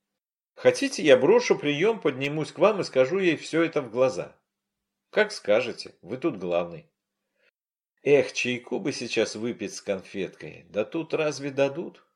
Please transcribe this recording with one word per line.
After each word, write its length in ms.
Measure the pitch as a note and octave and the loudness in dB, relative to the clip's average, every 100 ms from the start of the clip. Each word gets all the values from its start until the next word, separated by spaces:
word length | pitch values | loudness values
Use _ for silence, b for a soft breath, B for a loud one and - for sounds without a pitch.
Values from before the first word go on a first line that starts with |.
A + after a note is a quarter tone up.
| _ _ _ _ _ - | _ _ _ _ _ 2
Хотите, 420 | - B3 C#4 - | 2 2 -4 0
я 140 | - C3 | 6 6
брошу 420 | C3+ A#3 - F#3 | 8 4 4 0
приём, 440 | D3 C#3+ G#3 A3 | 0 0 0 0
поднимусь 500 | D3+ B2+ C#3 D3+ C#3+ | -2 -2 -4 -4 -6
к 80 | - | 2
вам 220 | F#3+ G3+ | 2 2
и 20 | |
скажу 360 | C#3+ - C3 F#3+ | -2 2 2 2
ей 180 | F3+ C#3 | 0 0
всё 260 | - D#3+ | -2 -2
это 180 | E3 D#3 | 0 -2
в 80 | B2 | -4
глаза? 460 | A#2 C3 F2 D2 _ _ _ _ _ _ _ _ | 0 0 0 -10 _ _ _ _ _ _ _ _
Как 220 | - G#3 | 0 0
скажете, 640 | - - G#2+ B2 F#2 - _ | -2 2 2 2 -8 -16 _
вы 160 | E2 B2+ | -12 -6
тут 200 | E3 G#2 | -6 -4
главный. 480 | F2+ F2 F2 D#2+ - _ _ _ _ _ _ _ _ _ _ _ | -2 -2 -2 -10 -20 _ _ _ _ _ _ _ _ _ _ _
Эх, 300 | C3+ C#3+ B2 | 2 4 4
чайку 440 | - B2 B2 - A#2 | -4 -4 -6 -6 -6
бы 120 | C3+ | -6
сейчас 460 | B2 A#2+ A#2 G#2 A2 | -8 -6 -2 -2 -4
выпить 360 | A#2 G#2+ F#2+ | -8 -6 -10
с 80 | - | -10
конфеткой, 840 | - F#2+ - G2 E2+ - D#2+ - - | -8 -8 -6 -8 -8 -10 -18 -18 -10
да 160 | G2 | -6
тут 300 | G#2+ E3 D#3+ | -4 -6 -6
разве 380 | D#3 D3+ C3+ C#3+ | -4 -4 -4 -8
дадут? 520 | C3 C#3 C#3+ - - _ | -2 -2 -2 -12 -14 _